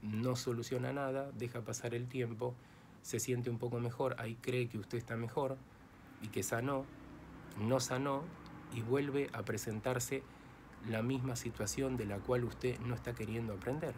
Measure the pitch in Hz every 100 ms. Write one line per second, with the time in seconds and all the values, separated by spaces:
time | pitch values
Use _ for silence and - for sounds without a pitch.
0 | 107 107 123 123 131 117 117 127 127 139
1 | 135 135 139 110 120 120 107 107 120 120
2 | 123 127 117 110 123 123 - - - -
3 | - 113 - 123 120 117 120 120 120 123
4 | 131 123 113 117 - 127 120 110 - 117
5 | - 117 117 - 135 131 - - - -
6 | - - 113 - - 117 131 135 139 -
7 | - - - - - - 110 131 - 127
8 | 143 139 170 - - - - 120 113 135
9 | 143 139 131 113 107 107 - 107 131 123
10 | 123 135 - - - - - - 117 110
11 | 120 135 127 120 120 - 107 - 135 123
12 | 101 101 - 123 117 - 127 123 117 123
13 | 123 120 107 113 113 98 117 151 160